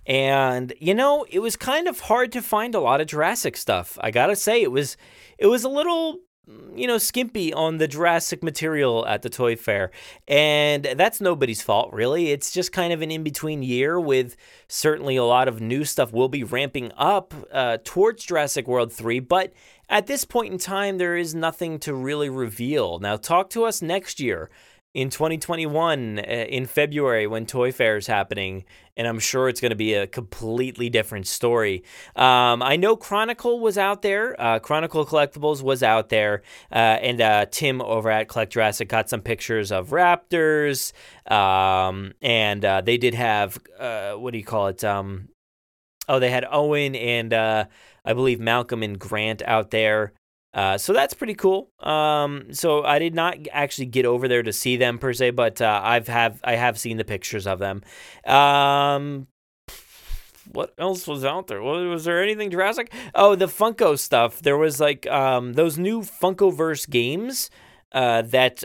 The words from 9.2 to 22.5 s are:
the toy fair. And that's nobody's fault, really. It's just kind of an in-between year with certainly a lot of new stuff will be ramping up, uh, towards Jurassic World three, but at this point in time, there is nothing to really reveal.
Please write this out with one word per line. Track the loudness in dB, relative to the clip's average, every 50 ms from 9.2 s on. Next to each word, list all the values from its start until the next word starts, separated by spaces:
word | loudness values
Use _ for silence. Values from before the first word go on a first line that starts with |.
the | -4 -6
toy | -4 0 0 0 0
fair. | 0 -2 -2 -2 0 -2 -4 -6 -12 -20 -20 -20 -12 _ 2
And | 4 4 6 4 4 4 2 2 2 0 -2
that's | -2 0 2 2 2 2 0
nobody's | 0 0 0 2 0 -2 -2 -2
fault, | -2 0 2 2 0 0
really. | -2 -2 0 0 0 0 0 0
It's | -2 -2 -4 -6
just | -4 -4 -4 -4
kind | -2 -2 -2 -2
of | -2 -4
an | -4 -6
in-between | -6 -6 -6 -6 -6 -6 -6 -6 -6 -4
year | -4 -2 0 0 0 0 0 0
with | 0 2 2 2 2 0 -6 -20 -20 -20 -20 -20 _ -12
certainly | -6 -2 0 0 0 0 -2 -2 0
a | 2 2
lot | 4 4 4 4 2
of | 0 -2
new | -4 -4 -2 -2 -2
stuff | -2 0 0 0 0
will | 2 0 0 0
be | 0 -4 -6
ramping | -4 -4 -4 -2 -2 -4 -6 -8 -8 -4
up, | -2 0 2 2 0 -2 -6 -12 -18 -14 -6
uh, | -4 -2 0 0 -2 -2
towards | -4 -4 0 2 2 2 2 0
Jurassic | -4 -2 0 0 0 0 -2 -4 -2 0
World | 0 0 0 0
three, | -4 -6 -4 -2 -2 -2
but | 0 2 2 2 0 -2 -6 _ _ -20 -20 _ _ -2
at | 0 0 0 0
this | -4 -6 -4
point | -4 -2 -2 -2 -2
in | -6 -8
time, | -6 -4 -4 -2 -2 -2 -2 -2
there | -2 -2 0
is | -2 -2 -4
nothing | -4 -4 -2 -4 -4 -4 -6 -8 -8 -8
to | -8 -8 -6
really | -6 -4 -4 -2 -2 -4 -4
reveal. | -4 -4 -6 -6